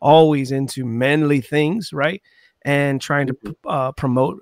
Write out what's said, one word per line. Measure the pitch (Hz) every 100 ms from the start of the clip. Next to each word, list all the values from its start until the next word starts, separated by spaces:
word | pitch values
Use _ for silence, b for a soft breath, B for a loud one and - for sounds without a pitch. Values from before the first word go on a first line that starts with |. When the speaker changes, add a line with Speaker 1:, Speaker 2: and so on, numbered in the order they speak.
Speaker 1:
always | 139 160 156 147 131
into | 135 135 -
manly | 123 117 131 151 147 143
things, | - 147 151 220 170
right? | 151 151 196 b b b b
And | 139 143 143 135
trying | - 143 139
to, |
Speaker 2:
Mm-hmm. | 135 -
Speaker 1:
p-, | 151 -
uh, | 143 131
promote, | - 135 123 135 -